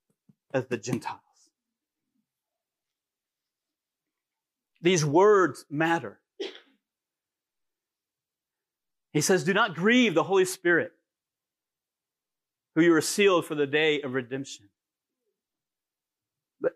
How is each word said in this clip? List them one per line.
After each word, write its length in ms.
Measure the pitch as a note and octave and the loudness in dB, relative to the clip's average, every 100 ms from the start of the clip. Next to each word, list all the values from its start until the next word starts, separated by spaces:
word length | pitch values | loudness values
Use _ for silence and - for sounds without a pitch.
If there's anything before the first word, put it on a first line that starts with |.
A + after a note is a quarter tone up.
| _ _ _ _ _ | _ _ _ _ _
as 140 | C3+ B2 | -6 -6
the 120 | A#2+ | -8
Gentiles. 420 | A#2 B2 - - _ _ _ _ _ _ _ _ _ _ _ _ _ _ _ _ _ _ _ _ _ _ _ _ _ _ _ _ _ _ _ _ _ _ _ _ | -6 -8 -8 -16 _ _ _ _ _ _ _ _ _ _ _ _ _ _ _ _ _ _ _ _ _ _ _ _ _ _ _ _ _ _ _ _ _ _ _ _
These 240 | F3 F#3 D3 | 0 0 2
words 580 | D3+ G#3 G3+ E3+ B2 - | 4 4 4 2 -2 -10
matter. 500 | D3 D#3+ E3+ A2 G#2 _ - - - _ _ _ _ _ _ _ _ _ _ _ _ _ _ _ _ _ _ _ _ _ _ _ _ _ | -4 -2 -2 -6 -16 _ -14 -14 -14 _ _ _ _ _ _ _ _ _ _ _ _ _ _ _ _ _ _ _ _ _ _ _ _ _
He 80 | D3+ | -2
says, 220 | D3+ F#3 | 0 0
"Do 100 | D3+ | 0
not 200 | G3 A3+ | 0 0
grieve 400 | D#3+ G3 B3 A#3 | -2 2 4 4
the 100 | D#3+ | 2
Holy 220 | D#3 F#3+ F#3 | 0 0 0
Spirit, 460 | - F3 E3 A2 _ _ _ _ _ _ _ _ _ _ _ _ _ _ _ _ _ _ D#3+ | -2 0 0 0 _ _ _ _ _ _ _ _ _ _ _ _ _ _ _ _ _ _ 0
who 80 | |
you 100 | E3+ | 2
are 80 | D#3+ | 2
sealed 440 | - - G3 F3 - | 0 0 2 2 -2
for 100 | D#3 | -4
the 100 | C#3 | -4
day 360 | D3 D#3 D3 | 0 0 -2
of 120 | C3+ | -4
redemption." 560 | B2+ A#2+ C3+ C3+ - _ _ _ _ _ _ _ _ _ _ _ _ _ _ _ _ _ _ _ _ | -8 -8 -10 -12 -16 _ _ _ _ _ _ _ _ _ _ _ _ _ _ _ _ _ _ _ _
But 120 | - | -8